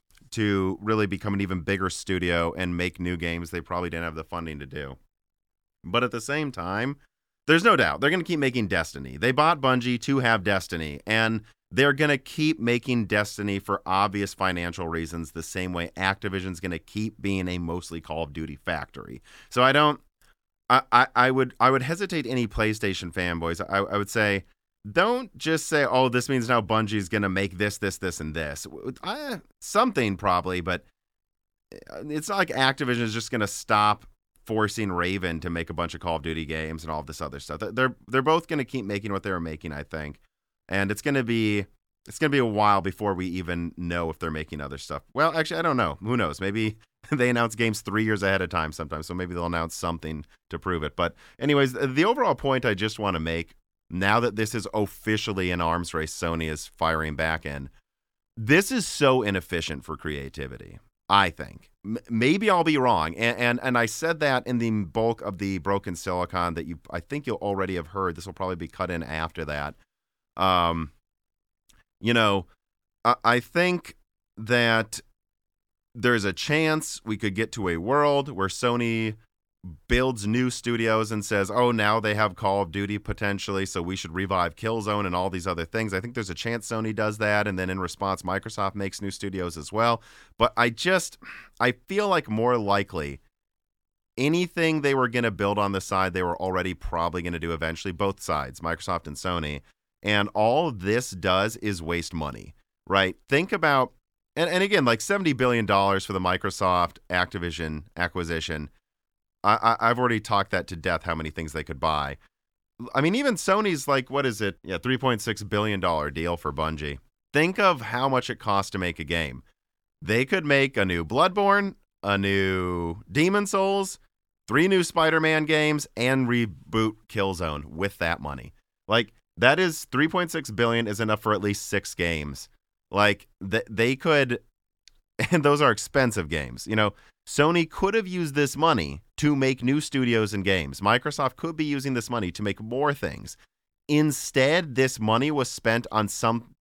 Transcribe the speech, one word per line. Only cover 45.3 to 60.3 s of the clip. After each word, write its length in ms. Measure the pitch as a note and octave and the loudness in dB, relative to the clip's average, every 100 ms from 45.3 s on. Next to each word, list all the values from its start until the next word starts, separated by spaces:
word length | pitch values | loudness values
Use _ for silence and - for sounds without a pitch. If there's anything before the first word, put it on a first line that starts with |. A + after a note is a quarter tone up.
| D#3+ | 0
actually, 220 | D#3 E3 | -2 0
I 20 | |
don't 160 | E3 B2+ | 0 2
know. 200 | F2+ C#2+ | 0 -2
Who 160 | G#2 B2 | -2 0
knows? 240 | E2+ D2 | 0 -2
Maybe 360 | F#2+ G#2+ A2 G#2+ _ | -4 -2 -2 -4 _
<laughs> 180 | _ - | _ -4
they 180 | D3 B2 | 0 2
announce 260 | A#2+ A#2 A2 | 2 0 0
games 260 | A2+ G#2 | 0 0
three 220 | - G#2 | -2 0
years 200 | A2 G#2 | 2 2
ahead 180 | G2 G2 | 2 2
of 80 | F2 | 0
time 220 | F2 D#2 | -2 -2
sometimes, 360 | D2+ D2+ D#2 D2+ | -6 -8 -8 -6
so 60 | |
maybe 200 | F2+ F2+ | -6 -6
they'll 120 | F2 E2+ | -4 -2
announce 300 | E2+ E2 - | -2 -4 -4
something 500 | E2+ E2 D#2 D2+ - _ - | -4 -4 -6 -10 -12 _ -12
to 100 | E2 | -8
prove 240 | F#2+ F2 | -4 -2
it. 120 | D2+ - | -4 -2
But 200 | F2 - - - | -2 -4 -20 -6
anyways, 340 | C#3 C#3+ C3+ | 0 2 2
th-, 180 | B2+ C3+ | 0 -2
the 140 | C3 F#3+ | 2 2
overall 300 | B3+ A3+ C3 | 2 2 0
point 300 | C#3 C3 A#2+ | 0 0 0
I 80 | |
just 260 | G2 G#2+ G#2+ | 0 -2 0
wanna 200 | G2+ F2 | 0 0
make, 360 | E2 E2 E2 _ _ _ - | -2 -4 -6 _ _ _ -10
now 300 | F2+ G2 A2+ | 0 4 4
that 160 | A#2+ G#2 | 2 -2
this 180 | G#2+ A#2 | -4 -4
is 120 | - | -4
officially 800 | G#2+ G2+ - - G#2+ A2 F#2+ F2+ | -2 -2 -4 -2 0 0 -2 0
an 100 | F2 | 0
arms 320 | E2 E2+ E2+ | 0 0 -2
race 200 | E2 D#2 | -4 -4
Sony 360 | - E2+ E2 D#2 | -4 -4 -2 -4
is 160 | D2+ - | -6 -10
firing 500 | - E2 D#2+ D#2 D2 | -2 0 0 -2 -2
back 300 | D#2+ D#2+ D2 | -2 -2 -6
in, 240 | C#2+ C2+ _ _ _ _ _ _ - | -10 -12 _ _ _ _ _ _ -8
this 360 | A2 D#3+ G3+ | 2 2 4
is 160 | B3+ - | -2 -4
so 340 | - C#3+ C3 | 0 2 4
inefficient 640 | G#2 F#2+ - F2 D#2+ C#2+ | 2 -2 -2 -4 -4 -8
for 140 | C#2+ D#2+ | -10 -8
creativity, 800 | D#2+ C#2+ C2+ | -6 -8 -8